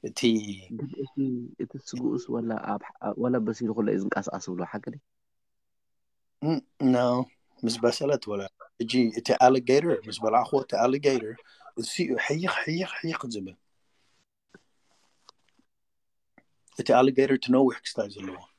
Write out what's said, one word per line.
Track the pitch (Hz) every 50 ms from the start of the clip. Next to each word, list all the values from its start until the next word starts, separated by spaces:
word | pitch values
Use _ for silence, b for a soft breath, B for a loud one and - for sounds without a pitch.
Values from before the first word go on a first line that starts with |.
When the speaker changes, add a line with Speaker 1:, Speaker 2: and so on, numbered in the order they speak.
| -
Speaker 1:
እቲ | - - - - 117 113 110 107 104 101 98 95
Speaker 2:
ግን | 98 117 113 143 143 -
እቲ፣ | - 139 135 _ 143 135 131 127 120 120 123 - _
እቲ | - 123 - 139
ስጉኡስ | - - - 127 123 - - 127 120
ወላ | - 123 120 113 113 110 107 -
ኣብ፣ | - 104 101 - - - - - 104 104
ዋላ | - 120 123 123
በሲሉ | 127 110 107 110 - 120 107
ኩሉ | 110 113 107
እዩ | 104 101 95
ዝንቀሳቐስ | 98 101 - - 98 - - 95 -
ብሎ | - 92 87 90
ሓቂ | - - 104 -
ድዩ? | - - 147 _ _ _ _ _ _ _ _ _ _ _ _ _ _ _ _ _ _ _ _ _ _ _ _ _ _ _ _
Speaker 1:
እም፣ | - 151 165 139 - _ _ _ 143
ኖ፣ | 131 127 123 123 123 123 123 127 - _ _ _ _ _ _ -
ምስ | 113 113
በሰለት | 113 113 120 113 - 147 139 147 131 -
ወላ። | 104 104 101 98 95 _ _ - - _
ሕጂ | _ 120 113 - 127 123 113
እቲ | - 117 - - 123
ኣሊጌተር፣ | - 127 127 131 131 123 120 131 143 156 170 - -
ምስ | - 107 101
በላዕኽዎ | - 110 110 110 120 120 - - 135
እቲ | 131 _ -
ኣሊጌተር፣ | 98 113 127 131 143 147 143 135 123 113 107 113 - B B B B B B B
እሱ | - 117 - - -
እዩ | 175 165 -
ሕይኽ፣ | - - - 143 160 175 190 - -
ሕይኽ፣ | - 156 160 170 190 - -
ሕይኽ | - - 165 160 - -
ዝብል። | 123 113 104 95 90 90 _ _ _ _ _ _ _ _ _ _ _ _ _ _ _ _ _ _ _ _ - _ _ _ _ _ _ _ _ _ _ _ _ _ - _ _ _ _ _ _ _ _ _ _ _ _ _ _ _ _ _ _ _ _ _ - _ _ _ _ _ _ _
እቲ | - - -
ኣሊጌተር | 123 123 127 139 131 135 135 135 135
ትነዊሕ | 127 - - 123 127 135 127 113
ክስታይ | - _ - - - 107 101
ዘለዎ። | 101 101 98 92 78 - - _ _